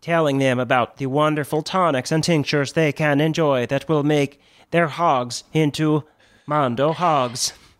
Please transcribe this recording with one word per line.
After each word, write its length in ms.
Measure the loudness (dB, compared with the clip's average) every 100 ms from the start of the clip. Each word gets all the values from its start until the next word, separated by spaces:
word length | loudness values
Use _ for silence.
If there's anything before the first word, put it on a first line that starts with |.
telling 380 | 0 0 2 2
them 200 | 2 0
about 400 | 2 2 0 -4
the 80 | -4
wonderful 560 | 0 0 0 -2 -4
tonics 500 | -2 0 0 0 -2
and 100 | -2
tinctures 500 | 2 0 0 -2 -2
they 200 | 0 -2
can 280 | 0 0 2
enjoy 460 | 0 0 0 0 0
that 220 | -4 0
will 140 | 0
make 380 | 2 2 0 -4 _ _ _
their 180 | -2 -2
hogs 560 | 0 0 2 0 -8 -6
into 520 | 0 0 0 0 0 -2 _ _ _ -4
Mondo 460 | -2 0 0 -2
hogs. 600 | 0 0 0 0 -4 -8 -8 -20